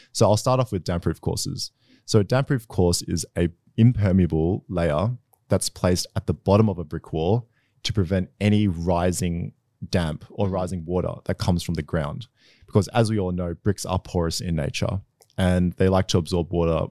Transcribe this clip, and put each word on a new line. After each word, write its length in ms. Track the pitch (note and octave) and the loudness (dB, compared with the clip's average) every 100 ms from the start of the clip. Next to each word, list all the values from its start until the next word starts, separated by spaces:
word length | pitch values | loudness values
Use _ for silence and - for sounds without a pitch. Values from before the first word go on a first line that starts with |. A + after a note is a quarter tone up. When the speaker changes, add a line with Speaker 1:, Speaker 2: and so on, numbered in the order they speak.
| _ | _
Speaker 1:
So 140 | - G2+ | 0 2
I'll 100 | G#2 | 2
start 220 | C3 B2+ | 2 0
off 120 | B2 | -2
with 100 | G2 | -6
damp-proof 360 | - F2 F2 D#2 | -4 -4 -4 -4
courses. 500 | - F2+ - - - _ _ _ | -4 -4 -6 -8 -10 _ _ _
So 140 | - A2 | 0 0
a 40 | |
damp-proof 420 | G2 B2+ - C3 - | 2 0 0 -4 -2
course 340 | - F2 F2 | 2 2 2
is 220 | - F2 - - | -2 -6 -4 -2
a 120 | E2+ - _ - | -2 -4 _ 4
impermeable 880 | A#2 A#2 G2+ F#2 E2+ D#2+ E2 G2+ - | 4 4 2 4 4 2 0 -2 -4
layer 420 | F2 E2+ D2 G#2+ B2 _ _ - | -2 0 0 -2 -4 _ _ -2
that's 200 | F#2+ - | -2 -2
placed 380 | - F#3 F2 - - | -2 0 0 -2 -6
at 100 | - | -4
the 80 | |
bottom 340 | D#2+ - G#2 A2 | -2 4 4 4
of 100 | F2 | 0
a 60 | |
brick 280 | D#2 D#2+ - | -8 -12 -6
wall 360 | D#2+ E2 A#2+ - _ _ _ | -2 0 0 -2 _ _ _
to 80 | - | -4
prevent 380 | - E2+ F#2+ F2+ - | -2 0 0 -2 -2
any 260 | G#2 G#2 G#2 | 2 4 2
rising 840 | E2+ E2+ E2+ F2+ E2+ F2+ E2+ - - _ _ - | 0 0 0 0 0 -2 -4 -6 -12 _ _ -4
damp 360 | F#2+ E2 D2+ - | -2 -2 -6 -10
or 180 | - G2 | -4 -2
Speaker 2:
Mm. 40 | |
Speaker 1:
rising 320 | F#2 F#2 F2+ | -2 -4 -6
water 300 | E2 F2+ F2 E2 - | -4 -2 -2 -4 -6
that 120 | F#2 | -2
comes 240 | - F2 | 0 0
from 120 | - | -2
the 80 | E2 | -6
ground. 440 | D2 E2 D2 D#2+ - _ _ _ - | -4 -4 -4 -8 -14 _ _ _ -2
Because 220 | G#2+ F2+ | 0 2
as 200 | A#2+ A2 | 2 0
we 80 | G#2+ | 0
all 120 | F#2 | -2
know, 220 | F2+ F2 | -2 -4
bricks 320 | E2 G#2+ F#2+ F2+ | -2 -2 -2 -2
are 120 | F#2 | -4
porous 400 | - F2+ E2 - | -2 -2 -2 -2
in 160 | F2+ D#2+ | -4 -4
nature 440 | C#2 - - G2 - _ _ - | -4 -4 -4 -4 -8 _ _ -2
and 340 | F#2 F2+ F2+ | 2 2 0
they 140 | - F#2+ | 2 2
like 200 | F#2+ F#2+ | 2 2
to 100 | F#2+ | 0
absorb 340 | D2+ F2+ E2 | 0 -2 -2
water 340 | E2+ E2 D#2+ - | 0 2 0 -2